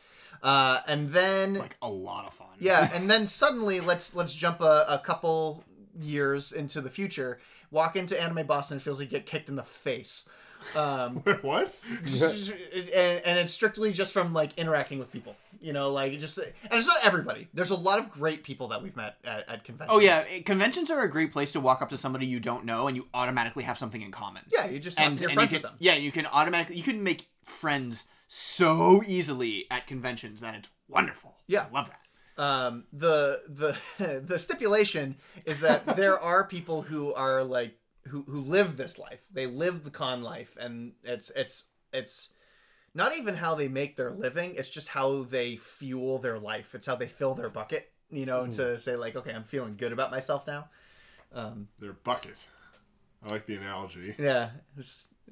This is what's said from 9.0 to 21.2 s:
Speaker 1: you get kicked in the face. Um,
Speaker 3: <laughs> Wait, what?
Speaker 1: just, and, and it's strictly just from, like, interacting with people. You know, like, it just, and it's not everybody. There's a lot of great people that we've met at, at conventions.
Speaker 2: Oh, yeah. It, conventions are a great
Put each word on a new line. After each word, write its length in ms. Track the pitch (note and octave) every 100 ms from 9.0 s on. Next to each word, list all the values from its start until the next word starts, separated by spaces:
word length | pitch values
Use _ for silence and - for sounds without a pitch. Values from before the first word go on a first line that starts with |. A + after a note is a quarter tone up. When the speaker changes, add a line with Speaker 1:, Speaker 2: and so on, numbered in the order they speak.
| C3+
Speaker 1:
you 80 | C#3+
get 80 | -
kicked 220 | D#3 C3+
in 60 | C3+
the 80 |
face. 640 | - - C#3+ B2 - - - - - - - D#3
Um, 460 | D3 C3 B2 B2+
Speaker 3:
<laughs> 20 | G3+
Wait, 180 | -
what? 320 | C3+ F3 F#4+ - - A#3 D3+
Speaker 1:
just, 460 | C3 D#3+ G#3+ G3+ F#3 E3
and, 480 | F#3 F3 F#3 F3+ F3
and 140 | F3 F3
it's 140 | E3+
strictly 380 | - G#3+ G#3+ G#3+
just 180 | F#3 F#3+
from, 220 | G3 E3+
like, 240 | D#3+ D3+ F3
interacting 400 | D#3+ D3+ C3 C#3
with 140 | A#2+
people. 240 | A#2+ G#2+ - _ -
You 120 | D#3+
know, 180 | C#3+ C#3
like, 220 | C#3 C3+
it 40 | D3
just, 200 | D#3 F#3+
and 140 | D#3 - A3
it's 160 | A3+ C#4
not 100 | D#4+
everybody. 460 | A3 F3 - G#2+ -
There's 160 | D#3 F3+
a 40 | F3+
lot 240 | F#3 G#3
of 100 | G#3+
great 320 | C#3 D#3 D#3
people 260 | D3 B2+ A#2
that 120 | G#2+
we've 140 | F#2+ A#2
met 220 | G#2+ - A#2+
at, 240 | G#2+ -
at 140 | A2+ -
conventions. 320 | C3 D#3 G#3+
Speaker 2:
Oh, 20 |
yeah. 220 | G3 D#3+ -
It, 120 | F3+ F#3
conventions 440 | F#3+ A3+ F4 D#4
are 100 | D4
a 80 | G3+
great 220 | D3+